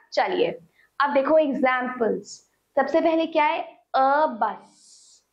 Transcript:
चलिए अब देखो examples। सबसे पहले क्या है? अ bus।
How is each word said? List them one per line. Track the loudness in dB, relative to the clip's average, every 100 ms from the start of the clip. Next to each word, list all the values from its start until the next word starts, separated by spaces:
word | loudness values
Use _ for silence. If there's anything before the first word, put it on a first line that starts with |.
| _
चलिए | -4 -2 0 -2 -4 -16 _ _ -4
अब | 0
देखो | 0 4 2
examples। | 2 0 0 0 -4 -2 -2 -2 -8 -20 _ _ _ -2
सबसे | 0 2
पहले | 2 0 0
क्या | 0 0
है? | -2 -8 -16 _ 0
अ | 2 2 0 -2
bus। | -6 -6 -18 _ _ -20 -20 _ _